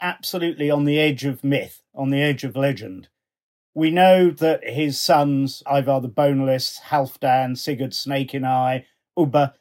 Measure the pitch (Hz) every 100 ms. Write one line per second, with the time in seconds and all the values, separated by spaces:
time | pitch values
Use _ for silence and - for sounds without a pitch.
0 | 180 170 - 185 170 160 147 147 143 147
1 | 156 135 139 127 139 139 92 - _ -
2 | 135 139 147 139 135 135 139 101 107 92
3 | - _ _ _ _ _ _ 156 160 170
4 | 185 185 180 147 160 156 - 123 151 135
5 | - 156 143 139 135 - - 139 131 135
6 | 131 107 143 135 135 131 - - - 151
7 | 131 - 135 131 131 127 - 131 127 -
8 | 139 139 135 139 131 131 127 131 - _
9 | _ - 151 147 139 -